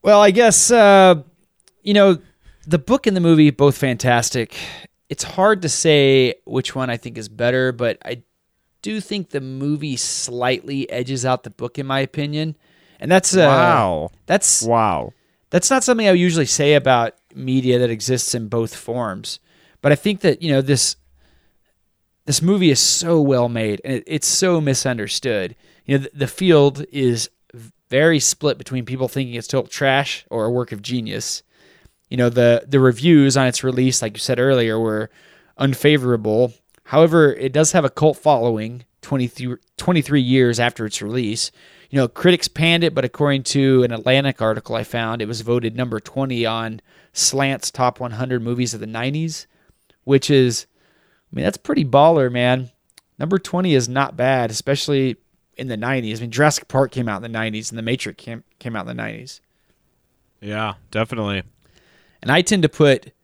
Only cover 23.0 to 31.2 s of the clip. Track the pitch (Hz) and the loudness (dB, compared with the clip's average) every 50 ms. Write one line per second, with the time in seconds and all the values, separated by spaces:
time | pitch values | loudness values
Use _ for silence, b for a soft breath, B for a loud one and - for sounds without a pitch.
23 | 175 170 170 160 147 139 135 123 120 120 117 117 113 107 104 - - 131 131 117 | -2 0 0 2 2 2 2 0 0 -2 -2 -4 -4 -4 -4 -6 -6 -8 -8 -8
24 | - - 156 151 - - - - 196 185 175 165 151 143 131 123 - 135 123 113 | -8 -6 -8 -6 -4 -2 -2 0 0 0 0 0 0 0 -2 -2 -2 -4 -4 -4
25 | 104 95 - - - 131 117 104 92 90 113 b b b b b b - 139 139 | -6 -8 -8 -6 -4 -4 -4 -2 -4 -6 -10 b b b b b b -2 -2 -2
26 | 135 - _ 143 139 127 - - 190 185 170 151 143 143 135 139 151 - - 143 | -2 -4 _ -6 -6 -6 -4 -4 2 4 4 6 6 4 2 -2 -14 -10 -6 -2
27 | 135 123 120 117 113 - _ _ _ _ - 120 113 117 _ _ _ _ 123 131 | 0 0 0 0 -4 -8 _ _ _ _ -20 -20 -20 -20 _ _ _ _ 0 2
28 | 151 165 165 147 - - - _ - 147 127 - - - 131 127 120 - 127 131 | 2 4 2 2 0 -2 -4 _ -2 -4 -4 -4 -8 -8 -8 -8 -6 -6 -6 -6
29 | 131 120 - 139 135 123 120 117 120 - - 135 107 - - - 147 135 131 135 | -6 -6 -4 -6 -6 -6 -8 -12 -10 -4 -4 -4 -4 -4 -6 -2 0 0 2 0
30 | 139 - - - - _ - 117 107 113 123 123 123 - - 101 104 127 123 123 | 0 -2 -6 -12 -12 _ -6 -4 -2 -2 -2 -2 -4 -6 -8 -14 -10 -8 -8 -6
31 | 113 110 101 107 | -6 -6 -8 -10